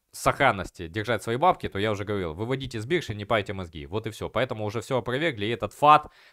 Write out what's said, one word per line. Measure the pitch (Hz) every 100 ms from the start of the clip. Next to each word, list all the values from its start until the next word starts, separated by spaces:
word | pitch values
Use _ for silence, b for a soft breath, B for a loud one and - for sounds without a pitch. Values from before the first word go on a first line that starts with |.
| _
с | -
сохранности | 135 120 139 98 - - 82
держать | 92 107 110
свои | - 120
бабки, | 175 - 98
то | 98
я | 107
уже | 101
говорил, | 101 101 87
выводите | 80 113 135 131 113
с | 113
биржи, | 170 - 104
не |
парьте | 104 113 101
мозги. | 95 85 80 71
Вот | 101 110
и |
всё. | - 87
Поэтому | 107 127 110 107
уже | 110
всё | - 127
опровергли, | 113 127 165 117 104
и | 117
этот | 104
фат | - 147 151 - B B